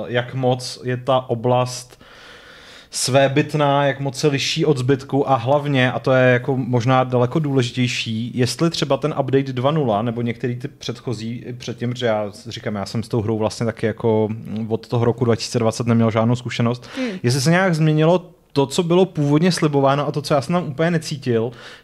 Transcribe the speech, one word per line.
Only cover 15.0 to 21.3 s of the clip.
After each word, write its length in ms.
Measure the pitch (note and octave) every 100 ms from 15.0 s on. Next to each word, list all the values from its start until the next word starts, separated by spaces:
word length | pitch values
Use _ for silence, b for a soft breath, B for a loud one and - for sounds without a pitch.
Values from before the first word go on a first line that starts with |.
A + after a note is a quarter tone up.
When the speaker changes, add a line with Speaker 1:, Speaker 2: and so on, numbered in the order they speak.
Speaker 1:
roku 200 | A#2 A2+
dva 120 | A#2+ A2
tisíce 220 | - B2
dvacet 280 | A2+ - A#2
neměl 240 | A#2 A2+
žádnou 260 | A2 A2+ B2
zkušenost, 540 | B2 - A#2 B2 - C4+
Speaker 2:
Hmm. 220 | B3 F#3
Speaker 1:
jestli 180 | B2 C3+
se 100 | C#3
nějak 240 | F3 F#3+
změnilo 560 | D#3 D#3 D3+ D#3 F3+ F3+ - _
to, 140 | C#3 C#3
co 160 | -
bylo 240 | E3+ F3 F#3
původně 460 | D3+ C#3+ D3+ F3+
slibováno 540 | E3+ D#3 C#3 C3+ C#3+ C#3+
a 60 |
to, 100 | D3+
co 120 | -
já 60 | D3
jsem 120 | -
tam 160 | F3 D#3
úplně 220 | B2+ E3
necítil, 600 | E3 - C#3 B2+